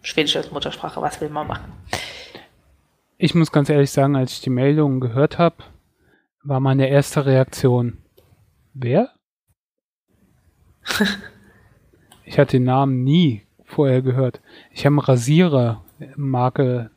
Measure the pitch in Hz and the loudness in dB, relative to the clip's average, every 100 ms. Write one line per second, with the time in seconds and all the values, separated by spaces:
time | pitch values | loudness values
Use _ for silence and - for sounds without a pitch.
0 | - - 147 156 151 147 151 151 156 - | -6 -4 -2 -2 -4 -8 -10 -10 -12 -8
1 | 147 - 151 151 147 - - - - - | -8 -8 -10 -8 -8 -10 -12 -20 -12 -10
2 | - - - - - _ _ _ _ _ | -10 -16 -20 -20 -20 _ _ _ _ _
3 | _ _ 170 175 160 151 143 147 143 - | _ _ 0 2 2 2 2 2 2 2
4 | 139 139 131 - - 127 135 151 151 131 | 0 0 -2 -6 -4 0 2 2 2 0
5 | 127 113 151 - 170 - - - _ _ | -2 0 -2 2 0 0 -20 -20 _ _
6 | _ _ _ _ 143 135 135 135 135 139 | _ _ _ _ -6 -2 2 2 2 2
7 | 139 - 139 131 131 - 135 123 120 110 | 2 -2 2 2 2 0 0 2 -2 -6
8 | _ _ _ _ _ _ _ 139 123 143 | _ _ _ _ _ _ _ -10 -2 0
9 | 247 _ _ _ _ _ _ _ _ _ | 0 _ _ _ _ _ _ _ _ _
10 | _ _ _ _ _ _ _ _ - - | _ _ _ _ _ _ _ _ -8 -2
11 | 202 - - - _ _ _ _ _ _ | -2 -2 -14 -20 _ _ _ _ _ _
12 | _ - - - 139 131 127 127 139 131 | _ -20 -6 0 2 4 2 2 2 0
13 | 127 160 165 110 _ _ _ - 143 127 | 2 4 4 0 _ _ _ 0 2 2
14 | 131 127 127 - _ - - - 139 143 | 2 0 -2 -4 _ -20 -20 -2 2 2
15 | 139 127 120 156 180 143 120 110 - _ | 4 2 4 4 4 4 0 -2 -10 _
16 | 139 - 139 131 123 - 131 123 113 | -20 -8 -4 0 -2 0 0 0 -6